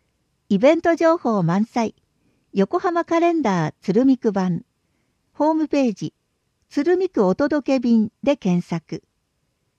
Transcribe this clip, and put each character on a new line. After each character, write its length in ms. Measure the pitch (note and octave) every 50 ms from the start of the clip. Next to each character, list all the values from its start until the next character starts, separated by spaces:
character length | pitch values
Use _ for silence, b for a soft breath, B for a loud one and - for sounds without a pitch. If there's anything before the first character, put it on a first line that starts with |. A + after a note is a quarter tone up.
| _ _ _ _ _ _ _ _ _ -
イ 80 | G3+ F#3
ベ 160 | A3+ C#4+ -
ン 60 | E4 -
ト 120 | F4 E4+
情 220 | - E4+ D#4+ E4
報 260 | F4 - B3 A3 G3+ E3+
満 220 | D#3+ F3 G3 A3
載、 300 | - - B3 A3+ G#3 - _ _ _ _ _ _ _ _ _ _ _ -
横 260 | G3 G3 - E4+ F4
浜 280 | - F4+ E4+ E4+ E4
カ 120 | - E4 E4
レ 140 | E4+ E4+ E4+
ン 80 | E4
ダ 300 | C4+ G#3+ F#3+ F3 D#3 D3+
ー 40 | - _
鶴 240 | - - F3+ A3 C4
見 140 | C4+ C4 -
区 120 | - A3+
版。 360 | F#3+ G3 F#3 F#3 E3 - - _ _ _ _ _ _ _ _ _ _ _ _ _ _
ホ 200 | - D4 D#4 D#4+
ー 20 |
ム 140 | D#4 D#4 C#4+
ペ 200 | - C#4+ C4+ A#3+
ー 60 | F#3+
ジ、 180 | - D#3+ - - _ _ _ _ _ _ _ _ _ _ _
鶴 260 | - C#4+ C#4+ E4+ F#4
見 120 | F#4 F#4+ F4+
区 160 | - D4 G3+
お 120 | F3+ F#3
届 380 | - C#4+ D4 D#4 D4 - - C4+
け 40 | C4
便 320 | A#3+ A#3+ A#3 A3 G#3+ - _ _ -
で 120 | C4+ D4
検 300 | - - F#3+ F3+ F3 -
索。 380 | - F3 D#3+ - - E3 D#3+ - _ _ _ _ _ _ _ _ _ _ _ _ _ _